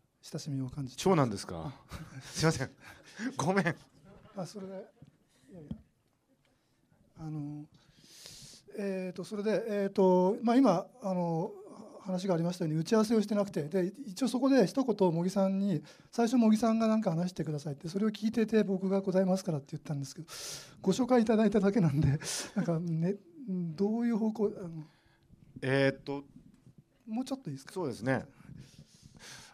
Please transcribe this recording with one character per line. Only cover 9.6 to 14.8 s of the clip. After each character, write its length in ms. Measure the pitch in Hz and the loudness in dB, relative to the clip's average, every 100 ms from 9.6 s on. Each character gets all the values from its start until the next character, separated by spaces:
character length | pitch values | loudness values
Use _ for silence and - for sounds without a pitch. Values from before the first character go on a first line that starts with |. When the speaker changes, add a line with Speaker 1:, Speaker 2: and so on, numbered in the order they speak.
| 226 | -2
Speaker 1:
え 180 | 208 196 | -2 0
ー 20 | |
と、 460 | 196 185 180 185 226 | 4 6 6 4 2
ま 120 | 226 | 2
あ、 20 | 240 | 6
今、 300 | 254 175 - - | 6 4 0 -8
あ 120 | 196 | -4
の、 380 | 180 170 165 190 403 403 240 - - | -2 0 -2 -4 -8 -18 -18 -18 -14
話 260 | 190 185 196 | -6 -4 0
が 80 | |
あ 20 | 165 | 0
り 60 | |
ま 100 | 170 | 0
し 60 | 180 | -2
た 60 | |
よ 60 | 170 | -2
う 40 | |
に、 60 | 156 | -2
打 40 | |
ち 100 | 160 | 2
合 40 | 220 | 2
わ 60 | |
せ 100 | 214 | 4
を 80 | 226 | 2
し 40 | 208 | 2
て 80 | |
な 100 | 208 | 0
く 60 | 202 | 0
て、 180 | 185 147 | -2 -2
で、 240 | 190 180 - 247 | 0 -2 -4 -12
一 180 | 180 | -4
応 40 | 262 | -2
そ 120 | 254 | 2
こ 80 | 262 | 4
で 180 | 269 180 | 6 4
一 160 | - | 2